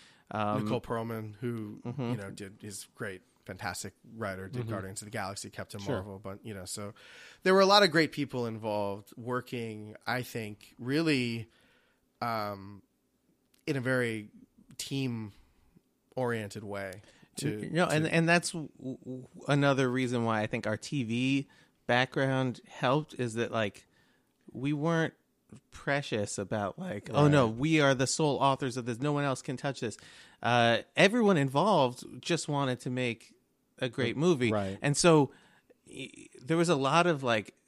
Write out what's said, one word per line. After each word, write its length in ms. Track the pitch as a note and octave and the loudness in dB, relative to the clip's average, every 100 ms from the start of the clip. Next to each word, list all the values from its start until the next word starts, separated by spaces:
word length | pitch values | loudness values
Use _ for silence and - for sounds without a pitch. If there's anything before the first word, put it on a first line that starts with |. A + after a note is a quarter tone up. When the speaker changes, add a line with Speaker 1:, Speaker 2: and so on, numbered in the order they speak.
| - _ _ | -20 _ _
Speaker 1:
Um, 320 | G#2+ G#2 G#2+ | -4 -2 0
Speaker 2:
Nicole 160 | G#2+ A#2+ | -2 -4
Perlman, 540 | - A#2 A2+ A2+ A2 G#2 | -2 -6 -4 -6 -10 -8
who, 400 | A#2+ A#2 G#2+ A2 - | -6 -6 -8 -10 -10
Speaker 1:
Mm-hmm. 260 | C3 A#2+ | -6 -4
Speaker 2:
you 60 | A#2+ | -4
know, 120 | G2 | -6
did 300 | G2 G2 G#2+ | -12 -14 -14
his 260 | G#2+ F#2+ - | -14 -14 -16
great, 300 | - A2 F#2 - _ - | -10 -10 -10 -16 _ -14
fantastic 480 | F#2 G2+ F2+ G2+ - - A2+ | -10 -8 -8 -10 -14 -18 -8
writer, 320 | G#2+ F#2+ F#2+ | -6 -6 -8
did 140 | B2 | -8
Speaker 3:
Mm-hmm. 80 | A2+ | -6
Speaker 2:
Guardians 320 | G2+ F#2+ G2 | -6 -8 -12
of 60 | G#2 | -10
the 40 | |
Galaxy, 380 | A2 F#2+ G2+ G#2 | -8 -8 -8 -12
Captain 300 | - G2 G#2 | -12 -12 -10
Speaker 3:
Sure. 160 | G2+ A#2 | -6 -6
Speaker 2:
Marvel, 240 | G2+ F#2+ | -6 -12
but, 140 | G2 G2 | -12 -12
you 100 | A#2+ | -12
know, 120 | G2 F2+ | -12 -10
so 280 | - G2+ - - - - - | -10 -10 -14 -20 -20 -20 -2
there 140 | F#3 F#3+ | 4 6
were 60 | |
a 40 | G3 | 8
lot 160 | G#3 | 8
of 80 | G3 | 6
great 220 | D#3 D3+ | 6 2
people 340 | - C#3+ B2+ A#2 | 0 -4 -4 -4
involved 640 | A2 A2 G#2 G2+ G2+ G#2+ - | -4 -2 -2 -2 -4 -10 -14
working, 760 | A#2 B2 B2 B2 A2+ G#2+ G#2+ G#2+ - | -6 -6 -4 -6 -6 -8 -12 -10 -4
I 160 | B2 | -4
think, 540 | B2 B2+ G#2+ G#2+ - - | -4 -8 -8 -10 -18 -12
really, 720 | A#2+ C#3+ E3 C#3 A#2+ A#2 A2+ _ _ _ _ _ _ _ | -4 0 2 2 2 -4 -8 _ _ _ _ _ _ _
um, 640 | A#2+ A2+ G#2 G2 G2 G2+ _ _ _ _ _ _ _ _ - | -4 -2 -4 -6 -12 -16 _ _ _ _ _ _ _ _ -6
in 100 | C#3 | -4
a 40 | |
very 480 | B2 B2+ A#2+ A2 G#2 - - _ _ - | 0 0 0 -4 -8 -18 -20 _ _ -14
team-oriented 1900 | - C#3 C3 A#2 G#2+ - _ _ _ _ _ _ _ - B2 A#2 G2+ G#2+ | -6 -4 -2 -4 -8 -12 _ _ _ _ _ _ _ -4 -2 -2 -6 -10
way. 380 | G#2 G2+ G2 G2 - _ _ - | -10 -8 -8 -10 -18 _ _ -8
To, 120 | C#3+ | -6
Speaker 1:
You 200 | G#3 G#3 | -4 -4
know, 140 | E3 F3 | -2 0
and, 180 | D#3 D#3 | 0 2
Speaker 2:
to 80 | |
Speaker 1:
and 140 | E3 E3 | 2 2
that's 240 | F3 - | 2 0
w-, 160 | E3+ D3 - | -6 -10 -12
w-, 420 | C3 B2+ - B2+ B2 - - | -12 -12 -12 -12 -14 -10 0
another 420 | C#3+ C#3+ C3+ C3 | 2 4 4 2
reason 360 | B2+ B2+ B2 A2+ | 0 0 0 0
why 160 | A2 | 0
I 60 | G#2+ | -2
think 200 | A#2+ G#2+ | -2 -2
our 80 | G#2+ | -4
T 280 | - D3 | -4 -4
V 440 | A2+ A#2 C3 C#3 C#3 _ _ _ - | -2 -2 0 0 -2 _ _ _ 0
background 720 | A#2+ C3 - C3+ C3 C3 A2+ - | 2 2 0 0 2 0 -4 -12
helped, 460 | - C3 C#3+ D3+ - | -4 0 2 0 -4
is 180 | B2 A2 | -4 -2
that, 140 | A#2 | -2
like, 380 | A#2 G#2+ - - _ _ _ _ _ - | -2 -4 -6 -18 _ _ _ _ _ -18
we 220 | A2 C3+ | -8 -4
weren't 400 | D3 D#3 E3 D#3+ - _ _ _ - _ | -2 0 0 0 -4 _ _ _ -20 _
precious 680 | - - C#3+ C#3 A2+ G2+ - | -8 -2 -2 0 -2 -2 -4
about, 400 | G2 A2 G2+ - | -4 -2 -4 -4
like, 320 | F#3 G2+ - | -8 -8 -2
"Oh, 160 | C3 D3 | 4 6
no, 160 | D3 A#2 | 6 4
Speaker 3:
Right. 100 | A2 | 2
Speaker 1:
we 240 | D3+ D#3 | 2 4
are 160 | C#3+ C3 | 6 4
the 120 | C3 | 2
sole 280 | - D#3 C3 | 2 0 2
authors 400 | C3+ C3+ C#3 B2 | 2 2 -2 -4
of 100 | A#2 | -6
this. 140 | A#2 | -4
No 140 | D3 | -2
one 100 | D3 | 0
else 180 | C#3+ B2+ | 0 -2
can 140 | - B2+ | -6 -6
touch 240 | C#3+ C3 | -6 -4
this." 160 | A#2 - - - - _ | -6 -8 -14 -20 -20 _
Uh, 360 | A2+ A#2+ A#2 A#2 - - | 2 4 6 4 0 4
everyone 400 | F#3+ A#3+ G#3 F3+ | 6 6 4 4
involved 640 | C#3 C#3 F#3+ F#3 B2+ B2 - B2 | 4 2 4 4 4 0 -12 -12
just 300 | - E3+ - | -4 -4 -2
wanted 320 | C#3+ C#3 B2 | -2 -2 -2
to 80 | C#3 | -4
make 440 | B2+ B2+ A2 - _ _ _ _ - | -2 -2 -4 -12 _ _ _ _ -8
a 100 | C3 | -6
great 300 | A2+ B2 A#2 | -2 -2 2
movie. 340 | E3+ D3+ B2 | 2 4 2
Speaker 3:
Right. 260 | G#2+ G2 G2 | 2 -2 -2
Speaker 1:
And 160 | C#3+ C#3+ | -2 4
so 340 | F3+ D#3 C3 - _ _ _ _ _ | 8 8 6 0 _ _ _ _ _
y-, 220 | - - - - - | -16 -14 -16 -20 -14
there 140 | B2+ E3 | -2 2
was 100 | E3+ | 4
a 80 | D3+ | 4
lot 320 | C3+ D#3 F3 | 4 6 4
of, 160 | D3+ | 2
like, 300 | C3+ A2+ G2 - | 2 0 -2 -12